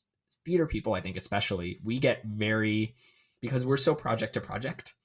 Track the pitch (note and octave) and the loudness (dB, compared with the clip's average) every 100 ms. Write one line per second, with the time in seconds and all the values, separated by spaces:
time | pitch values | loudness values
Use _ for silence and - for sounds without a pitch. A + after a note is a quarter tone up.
0 | _ _ - - - F3 D#3 - - F#2 | _ _ -20 -14 0 2 2 0 0 -2
1 | F2 F2 - G2+ - F#2+ F2 - G#2+ B2 | -2 -6 -2 0 0 -2 -4 -6 -4 2
2 | C3+ A#2+ A2 G#2+ G#2+ A2 A2 G#2+ G#2+ - | 2 2 -2 -2 2 2 2 2 0 -4
3 | - _ _ _ A#2+ C3 B2+ C3+ - D3+ | -20 _ _ _ -4 0 2 4 4 2
4 | B2 A2+ A2 A#2+ - G2+ B2+ - - - | 2 -2 -2 -4 -6 -6 -6 -8 -12 -18